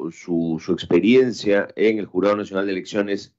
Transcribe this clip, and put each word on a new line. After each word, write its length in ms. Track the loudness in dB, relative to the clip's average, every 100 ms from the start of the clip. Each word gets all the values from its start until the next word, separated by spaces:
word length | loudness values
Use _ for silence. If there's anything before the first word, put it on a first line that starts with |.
| -10
su, 500 | -10 -4 -2 -2 -4
su 100 | -4
experiencia 960 | -4 2 2 6 6 4 0 0 0 0 0
en 220 | 0 0
el 60 | -4
Jurado 300 | 0 0 0
Nacional 300 | -2 -4 -4
de 80 |
Elecciones, 600 | -4 -4 -4 -2 -4 -6